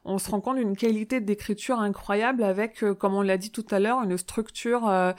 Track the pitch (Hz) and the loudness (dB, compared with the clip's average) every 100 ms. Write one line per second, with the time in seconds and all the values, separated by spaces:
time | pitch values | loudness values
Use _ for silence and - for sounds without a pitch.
0 | - 190 - 208 247 262 214 196 233 214 | -4 -4 -2 -2 0 0 0 2 2 2
1 | 214 262 208 208 - 202 - 240 208 196 | 0 -2 0 -2 -2 -4 -2 0 0 -2
2 | - 202 233 254 202 190 220 - 208 190 | -2 0 2 2 2 2 -2 0 -2 0
3 | 196 196 196 190 214 - 214 196 208 254 | 0 2 2 0 -2 -8 -2 0 2 0
4 | 208 180 - - 220 - 233 240 220 185 | 0 -2 -4 -6 -6 -4 0 2 2 4
5 | 180 | 2